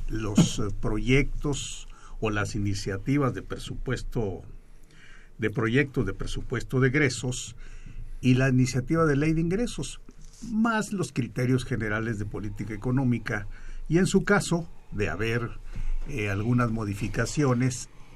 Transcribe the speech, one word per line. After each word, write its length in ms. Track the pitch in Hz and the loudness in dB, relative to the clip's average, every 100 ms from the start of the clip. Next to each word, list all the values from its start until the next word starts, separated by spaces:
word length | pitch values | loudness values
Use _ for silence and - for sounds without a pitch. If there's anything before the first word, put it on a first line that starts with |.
| - | -2
los, 520 | - 104 107 - - | -2 2 6 6 4
eh, 80 | 104 - | -2 0
proyectos 1080 | 117 107 107 131 139 - 147 135 - - - - - - | 0 0 4 4 4 0 -2 -2 -4 -8 -12 -14 -14 -4
o 100 | 110 | -2
las 260 | 104 101 110 | 0 -2 -2
iniciativas 760 | 101 101 - 98 117 139 135 | 0 0 -2 -4 0 2 2
de 100 | 92 | -2
presupuesto, 1000 | - - - - - 123 - 127 104 82 - - - - - - - - - - | -8 -8 -8 -6 -4 -2 -2 -2 -2 -4 -10 -16 -18 -20 -20 -20 -18 -18 -18 -4
de 120 | 107 | -2
proyectos 540 | 104 113 123 147 - | 0 2 4 2 2
de 100 | 95 | 0
presupuesto 680 | - - - 95 120 - 131 | 0 -4 -4 -4 -4 0 2
de 80 | 131 | 4
egresos 680 | 143 143 - 131 127 - - - - - - - - | 4 2 0 -4 -6 -8 -12 -12 -12 -12 -10 -10 0
y 140 | 127 | 4
la 140 | 127 131 | 6 6
iniciativa 560 | 127 123 131 123 160 | 4 4 2 0 2
de 100 | 160 | 4
ley 200 | 139 156 | 4 4
de 60 | 160 | 2
ingresos, 600 | 165 196 240 - 139 - - - - - - | 2 0 0 -4 -8 -10 -16 -16 -16 -14 -4
más 420 | 214 233 220 208 | 2 2 2 -2
los 200 | 196 151 | -4 -4
criterios 520 | - 117 - 123 127 | -2 -4 0 2 2
generales 540 | - 117 113 107 113 104 | 2 -2 -2 -2 -2 -4
de 60 | |
política 500 | 104 101 107 104 101 | -4 -6 -6 -6 -6
económica, 720 | 107 127 127 131 117 113 107 104 - - - - | -4 0 2 2 2 0 -4 -4 -8 -8 -8 2
y 100 | 160 | 4
en 80 | 190 | 6
su 180 | 196 | 4
caso, 440 | - 202 - 170 165 - - | 4 2 4 -2 -2 -12 -8
de 160 | 101 98 | -2 -2
haber, 420 | 85 113 117 117 - - - - - - | 0 0 0 -2 -6 -8 -2 0 0 0
eh, 220 | 139 104 | -2 -2
algunas 400 | 98 117 123 120 | 0 2 4 4
modificaciones, 1160 | 113 104 101 104 117 113 - 139 120 127 127 - - - | 0 -2 -2 -2 0 -2 2 2 4 2 -2 -10 -14 -18